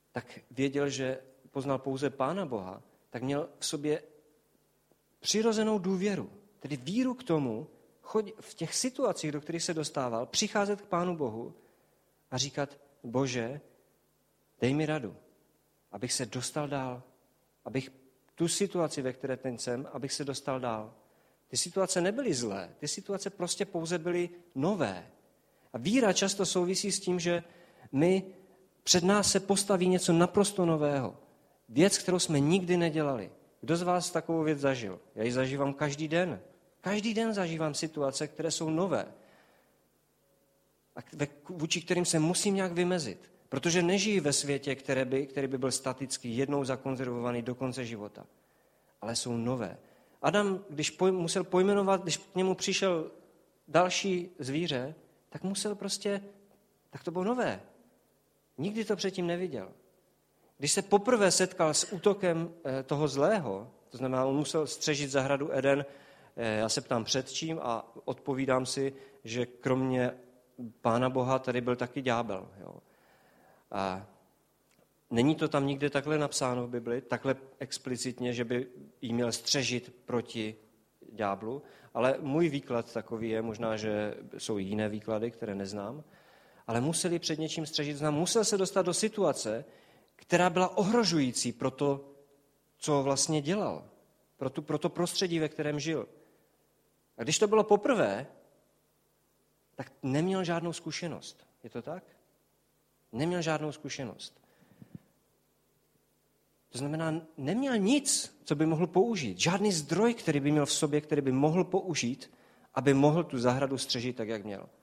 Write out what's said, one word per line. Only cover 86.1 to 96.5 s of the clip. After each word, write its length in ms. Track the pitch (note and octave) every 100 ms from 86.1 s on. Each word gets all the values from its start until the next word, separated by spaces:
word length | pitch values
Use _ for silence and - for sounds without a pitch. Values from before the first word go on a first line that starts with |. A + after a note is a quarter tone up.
| - - - - - -
ale 140 | A#2
musel 320 | C3+ E3 F3+
ji 60 | E3+
před 200 | E3+ D#3
něčím 280 | D#3 E3 D#3
střežit, 300 | - D3 C#3+
znám, 180 | D3+
musel 300 | D3 F3 A#3
se 140 | G3+ G3+
dostat 240 | F#3 G3
do 120 | F3
situace, 720 | D#3+ A3 G#3+ F3 C3 A2 A2+ D#3 - - _ _ _
která 340 | - F3 F3+
byla 260 | F3 F3+ -
ohrožující 760 | G3 A#3+ G3+ E3 C3 A2+ B2
pro 180 | A#2 C3
to, 400 | - C#3+ C#3 - - - _ _ _ _ _
co 260 | - C#3+
vlastně 400 | C3+ C3+ - D#3
dělal, 420 | C#3+ G3+ D#3 E2 - - _ _ _ -
pro 140 | C3
tu, 120 | -
pro 160 | D3+ D3
to 100 | E3+
prostředí, 500 | D3+ F3 - F#3 E3
ve 100 | D3+
kterém 320 | - D3 D3
žil. 280 | C#3+ D3+ G2+ - _ _ _